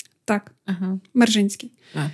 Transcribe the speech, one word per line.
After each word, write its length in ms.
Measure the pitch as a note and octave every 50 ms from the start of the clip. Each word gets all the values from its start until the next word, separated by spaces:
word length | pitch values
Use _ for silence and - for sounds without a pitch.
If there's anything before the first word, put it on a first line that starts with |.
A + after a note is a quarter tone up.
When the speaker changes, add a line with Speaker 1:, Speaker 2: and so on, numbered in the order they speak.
| - _ _ _ _
Speaker 1:
Так. 260 | - G#3 G#3 - - _ _ _
Speaker 2:
Ага. 340 | - F#3+ F3 F#3+ F#3 F#3+ F#3+ - _ -
Speaker 1:
Мержинський. 580 | B3 A#3 A3 G#3+ G#3+ G3+ G3+ - - - A#3+ _ _ _ - -
Speaker 2:
А, 40 | D#3 D3 D3+